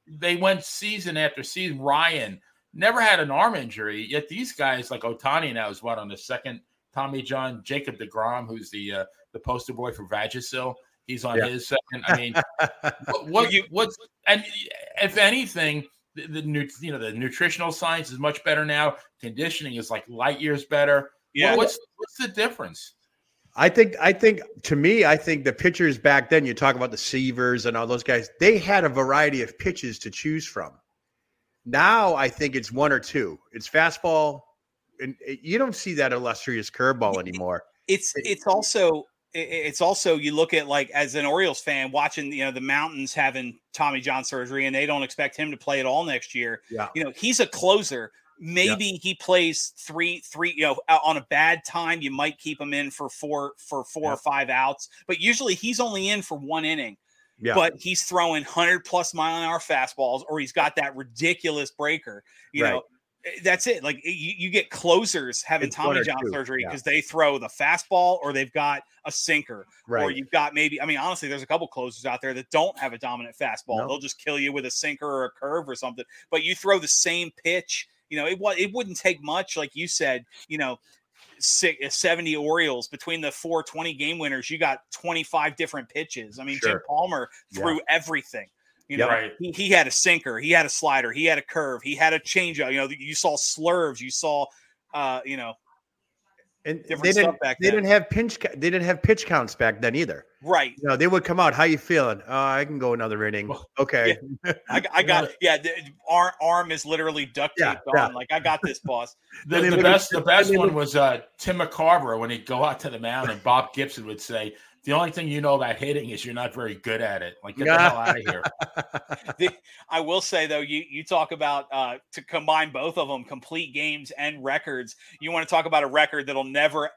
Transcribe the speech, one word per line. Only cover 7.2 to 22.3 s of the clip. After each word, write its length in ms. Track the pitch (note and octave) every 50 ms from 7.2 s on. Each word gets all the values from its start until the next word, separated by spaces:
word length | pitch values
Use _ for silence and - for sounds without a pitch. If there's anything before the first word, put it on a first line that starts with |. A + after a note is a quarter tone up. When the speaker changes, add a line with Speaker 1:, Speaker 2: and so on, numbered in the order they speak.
Speaker 1:
John, 380 | B2+ C3 C3+ C3 C3 C3 A#2+ A2 G2
Jacob 340 | - C3+ C#3+ C#3 B2 A2+ -
deGrom, 480 | A2 G2+ - A2 A2 A#2 A#2+ B2 A#2+
who's 240 | A2+ A2+ A2+ G#2 -
the, 220 | G2+ G#2 G2+ G2+
uh, 120 | G2+ G2 F#2+ - _ _ _ _
the 60 | - A2+
poster 340 | - B2+ B2 A#2+ A#2+ -
boy 200 | B2 A2+ B2 B2
for 140 | A2 - G2+ F2+
Vagisil. 680 | G#2+ G#2 G#2+ A2+ A#2 B2+ B2 - C3 B2+ B2+ B2+ - - _ _ _ _ _
He's 180 | - B2+ A#2 A2+
on 140 | A#2+ A#2 A#2
Speaker 2:
Yeah. 100 | G#2+ B2
Speaker 1:
his 200 | B2 B2 B2 -
second. 360 | C#3 C3 - - B2+ B2 -
I 100 | - F3
mean, 180 | C3 A#2+ A#2+ A2+ E3 - - - -
Speaker 2:
<laughs> 220 | D#3+ - - - - D3 - - - -
Speaker 1:
what, 180 | C#3 - C#3
what, 260 | D#3 E3+ A3 A#3 -
Speaker 3:
You 120 | F#3+ G3 F3+ D#3
Speaker 1:
what's, 260 | D#3+ G3 A3+ - - - - - _ _ -
and 180 | G3 G#3 G#3+ G#3 - - - - - - - - - - -
if 140 | G3+ F#3+ G3
anything, 680 | G#3+ G3+ G3+ A#3+ C4+ B3+ - - F3 D#3+ D3+ D3 D3 C#3 - _ _ _ _ -
the, 120 | D3+ C#3
the 160 | D#3 D3+ D#3
nu-, 260 | D#3 D3+ D3 D3 C#3+ C#3 - -
you 100 | D#3 E3
know, 60 | C#3+ B2+
the 140 | A2+ A2
nutritional 600 | G#2+ A2+ B2+ C3 - - F3 E3+ - - F3 E3+
science 380 | D#3+ - F3+ E3 E3 E3 D#3 -
is 60 | C3 B2+
much 260 | C#3+ D3+ D3 - -
better 220 | E3 D3+ D3+ D3+
now. 300 | D3+ D3 D3 D3+ D3 - - - _ _ -
Conditioning 580 | - A#2 G#2+ A#2+ D#3 E3+ D#3+ - D3+ C3+ A#2+
is, 140 | A#2 A2 -
like, 140 | A2+ G#2+ - -
light 320 | A#2+ A2+ B2 C#3+ C#3+ -
years 260 | D3+ D3+ D3 C#3+ C#3
better. 460 | - D3+ D3 C#3+ C#3+ C#3+ C#3 C#3 - _ _ _ _
Speaker 3:
Yeah. 240 | - C#3+ C#3+ C#3 C3
Speaker 1:
What's, 220 | - - - - - - _ _
what's 200 | - - - - -
the 100 | B3+
difference? 640 | G3